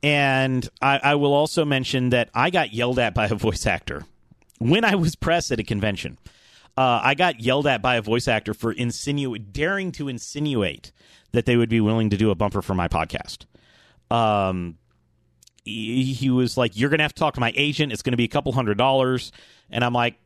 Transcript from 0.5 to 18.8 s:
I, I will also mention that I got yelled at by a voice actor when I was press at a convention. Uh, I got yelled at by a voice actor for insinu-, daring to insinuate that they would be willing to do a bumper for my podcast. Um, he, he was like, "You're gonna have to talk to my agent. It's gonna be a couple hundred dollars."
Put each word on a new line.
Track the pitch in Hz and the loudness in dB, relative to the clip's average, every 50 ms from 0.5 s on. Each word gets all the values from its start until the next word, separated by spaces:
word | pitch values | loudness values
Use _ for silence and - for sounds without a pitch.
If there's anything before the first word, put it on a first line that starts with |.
| 131 127 117 - _ - | 0 -2 -4 -6 _ -2
I, | - 135 139 135 - | 0 2 2 2 2
I | 139 147 | 2 2
will | 147 143 143 143 | 4 2 2 4
also | 143 147 156 - - 160 | 2 2 2 2 0 0
mention | 147 143 131 127 - - 135 127 127 | 2 2 0 0 -2 -2 0 0 2
that | 120 123 117 - _ | 2 2 0 0 _
I | 120 127 170 | 0 0 2
got | 180 185 156 110 104 | 2 0 -2 -2 -2
yelled | 113 120 123 127 127 | -2 -2 0 0 0
at | 120 110 90 | 0 0 0
by | - 110 | 0 0
a | 101 107 | 0 -2
voice | 104 - 110 101 - - | 0 -2 -2 -2 0 -2
actor | 113 92 82 - - 71 73 73 - - _ _ _ - _ _ _ _ _ | -2 -2 -2 -4 -8 -10 -10 -12 -16 -20 _ _ _ -20 _ _ _ _ _
when | 117 117 151 208 233 | 0 2 2 4 4
I | 226 - | 2 2
was | 202 170 156 156 | 2 2 0 -2
press | - - - 160 175 156 - | -2 -2 0 0 0 0 -2
at | - 110 | -4 -4
a | 107 | -2
convention. | - 113 101 98 107 101 92 - - 62 - _ - _ _ _ _ _ - _ - _ | -4 -2 -2 -2 -2 -2 -4 -8 -12 -12 -14 _ -20 _ _ _ _ _ -20 _ -10 _
Uh, | - 131 127 120 113 - | 0 2 2 2 2 2
I | 123 139 | 0 2
got | 139 180 180 151 113 | 2 2 0 0 0
yelled | 113 123 127 139 147 | 0 0 0 2 2
at | 143 131 113 98 | 0 0 0 0
by | 127 127 | 0 0
a | 117 107 | 0 0
voice | 107 113 123 120 - | 0 0 0 2 0
actor | 117 107 - - 107 | 0 0 0 -4 -8
for | - - 117 101 | -4 -4 -4 -4
insinu-, | - 123 120 113 - - 139 143 143 139 131 120 104 110 101 98 | -2 -4 -6 -6 -6 -6 -4 -4 -2 -2 -4 -6 -8 -12 -12 -6
daring | 143 147 170 196 196 190 180 147 | -4 -2 -2 -2 -4 -6 -6 -8
to | - 151 | -8 -8
insinuate | 139 131 117 - - - 147 151 151 139 120 104 90 71 57 _ - _ _ _ _ - - _ _ - | -8 -8 -8 -12 -12 -8 -4 -4 -2 0 0 0 -2 -2 -6 _ -20 _ _ _ _ -20 -20 _ _ -2
that | 123 117 | 0 2
they | - 123 | 4 4
would | 120 117 113 | 4 4 4
be | 113 113 | 2 2
willing | 107 104 110 113 113 107 | 4 4 2 2 2 2
to | 101 | 2
do | 98 110 110 | 2 4 2
a | 98 | 2
bumper | 82 104 101 95 104 92 | 2 0 0 0 -2 -2
for | - 98 | -2 -2
my | 92 87 | 0 0
podcast. | 85 - 80 80 80 - - - - - - - _ _ - _ _ _ _ _ _ _ _ _ _ 120 | 0 0 -2 -2 -2 -6 -10 -10 -10 -16 -18 -18 _ _ -20 _ _ _ _ _ _ _ _ _ _ 0
Um, | 117 117 110 107 101 98 95 92 92 90 87 82 _ _ _ _ _ _ _ _ _ _ _ _ _ _ _ _ _ _ | 2 2 4 2 2 2 0 -2 -4 -8 -10 -12 _ _ _ _ _ _ _ _ _ _ _ _ _ _ _ _ _ _
he, | - - 110 110 107 117 127 131 131 135 | -14 -10 -10 -8 -4 -2 0 0 0 -2
he | 123 139 135 | -2 0 2
was | 127 127 127 120 - | 2 4 2 2 2
like, | - 123 113 95 | 0 0 0 0
"You're | 101 123 143 | 0 0 2
gonna | 147 156 156 | 2 2 2
have | 151 - | 0 0
to | - | -2
talk | - 151 - | -2 -2 0
to | - | 0
my | 123 117 - | -2 -2 0
agent. | - 143 147 147 - 151 143 117 | 0 -2 -2 0 -2 -2 -2 -2
It's | 104 - | -6 -4
gonna | - 123 | -2 0
be | 120 120 | 0 0
a | 113 | 0
couple | - 147 - 143 110 | 0 -2 -2 0 -2
hundred | 135 127 107 104 | -2 0 0 0
dollars." | 101 | 2